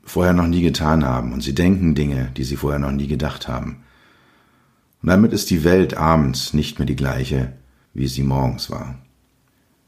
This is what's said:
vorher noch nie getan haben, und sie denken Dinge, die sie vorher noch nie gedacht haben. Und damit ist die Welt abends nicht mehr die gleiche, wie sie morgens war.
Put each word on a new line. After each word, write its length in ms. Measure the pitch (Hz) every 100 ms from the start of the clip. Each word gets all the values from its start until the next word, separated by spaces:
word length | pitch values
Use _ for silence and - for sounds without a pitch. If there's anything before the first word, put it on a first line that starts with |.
vorher 300 | - 92 90
noch 160 | 87 85
nie 140 | 87
getan 420 | 82 - 78 80
haben, 280 | 65 62 60
und 120 | 65
sie 100 | 67
denken 400 | 67 87 98 85
Dinge, 380 | 73 73 67 64 65
die 60 |
sie 140 | 67 67
vorher 240 | 73 73
noch 100 | 67
nie 160 | 69 71
gedacht 400 | 76 73 - -
haben. 380 | 62 64 - - _ _ _ _ _ _ _ _ _ _ _
Und 100 | 78
damit 220 | 95 113
ist 160 | 101 -
die 120 | 87
Welt 340 | 85 92 87 -
abends 560 | 80 80 67 65 -
nicht 280 | 73 76 -
mehr 60 | 67
die 100 | 67
gleiche, 560 | 67 64 65 67 65 - _ _ _
wie 140 | - 67
sie 160 | 65
morgens 440 | 67 67 65 62 -
war. 300 | - 65 65 - _ _ _ _ _ _ _